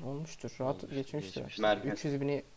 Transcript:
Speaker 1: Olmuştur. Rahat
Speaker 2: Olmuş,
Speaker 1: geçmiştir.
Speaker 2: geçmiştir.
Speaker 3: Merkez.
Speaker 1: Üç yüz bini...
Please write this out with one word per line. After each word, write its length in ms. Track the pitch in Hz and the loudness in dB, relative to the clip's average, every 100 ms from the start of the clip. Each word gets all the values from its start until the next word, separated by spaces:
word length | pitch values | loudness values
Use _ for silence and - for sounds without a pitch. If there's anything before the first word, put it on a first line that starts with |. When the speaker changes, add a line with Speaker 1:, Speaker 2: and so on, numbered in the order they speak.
| 131 | -6
Speaker 1:
Olmuştur. 500 | 143 160 - 120 - | -4 -6 -6 -8 -2
Rahat 240 | 131 - | 0 0
Speaker 2:
Olmuş, 120 | - 139 | -2 -2
Speaker 1:
geçmiştir. 400 | 135 147 98 - | -2 -2 -4 -4
Speaker 2:
geçmiştir. 200 | 123 - | -6 4
Speaker 3:
Merkez. 320 | 107 104 131 | 6 6 4
Speaker 1:
Üç 120 | 107 156 | 0 0
yüz 160 | 139 | 0
bini... 220 | 139 143 - | 2 0 -2